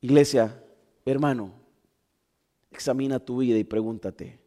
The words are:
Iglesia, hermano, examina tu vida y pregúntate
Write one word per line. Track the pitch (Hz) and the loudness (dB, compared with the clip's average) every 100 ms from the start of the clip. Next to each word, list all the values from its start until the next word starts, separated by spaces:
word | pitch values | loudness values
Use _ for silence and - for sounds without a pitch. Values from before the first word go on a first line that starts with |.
Iglesia, | 127 143 143 135 110 - - _ _ _ - | 6 4 6 4 0 -2 -20 _ _ _ -6
hermano, | 135 147 127 98 104 _ _ _ _ _ _ _ _ _ _ _ | -2 -2 -2 -8 -16 _ _ _ _ _ _ _ _ _ _ _
examina | - - 131 135 131 | -10 -4 -2 -2 -4
tu | 127 123 | -4 -2
vida | 127 110 | 2 0
y | |
pregúntate | 107 110 110 110 95 - 85 - | 0 -4 -4 -8 -12 -12 -18 -20